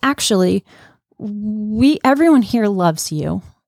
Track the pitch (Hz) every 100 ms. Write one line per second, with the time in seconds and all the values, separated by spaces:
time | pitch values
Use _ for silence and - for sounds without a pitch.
0 | 269 277 - 202 180 196 - - - _
1 | _ - 208 208 208 214 214 214 262 302
2 | 254 277 330 311 208 233 214 196 175 160
3 | - 151 147 180 - _